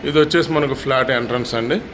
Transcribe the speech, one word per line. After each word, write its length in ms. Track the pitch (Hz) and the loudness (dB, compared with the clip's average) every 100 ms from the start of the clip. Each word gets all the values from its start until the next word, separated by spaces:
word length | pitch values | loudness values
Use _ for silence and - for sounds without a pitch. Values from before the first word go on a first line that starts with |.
| 143 | 0
ఇది 100 | 147 | 2
వచ్చేసి 260 | 151 170 160 156 | 4 2 2 0
మనకు 180 | 147 131 | 0 -2
ఫ్లాట్ 280 | 143 131 127 127 | -2 0 2 0
ఎంట్రన్స్ 360 | 117 123 120 117 | 0 -4 -2 -4
అండి. 180 | 117 175 254 | 0 -2 -4